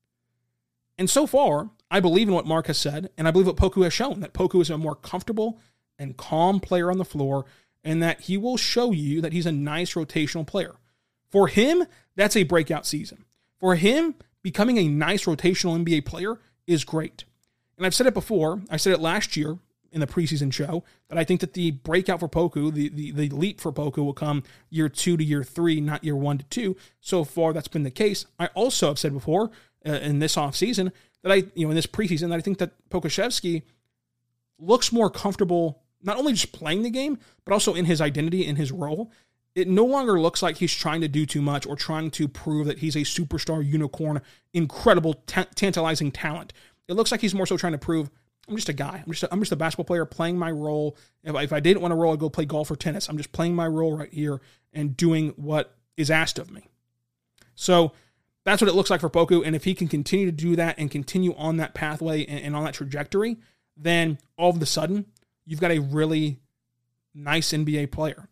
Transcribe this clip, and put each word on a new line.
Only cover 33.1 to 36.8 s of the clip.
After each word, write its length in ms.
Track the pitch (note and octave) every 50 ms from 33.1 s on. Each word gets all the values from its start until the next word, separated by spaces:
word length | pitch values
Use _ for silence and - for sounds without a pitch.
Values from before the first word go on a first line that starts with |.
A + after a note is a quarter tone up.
| - - G3 G#3 - - - F3 E3 D#3+ - _ _ _ _ _ _ _ _ _ _ _ _ _ _ _ _ _ _ _
looks 340 | D#3+ F3 A#3 B3 - - A#3
more 160 | A#3 A3 F#3
comfortable, 720 | - - - G3+ F#3+ - G#3 E3+ F3+ E3+ E3+ D#3+ C#3+ - _ _ _ _
not 160 | - F#3 G#3 B3
only 160 | C#4 D4+ A#3+
just 200 | F3+ - - -
playing 300 | - E3 D3+ E3 G3+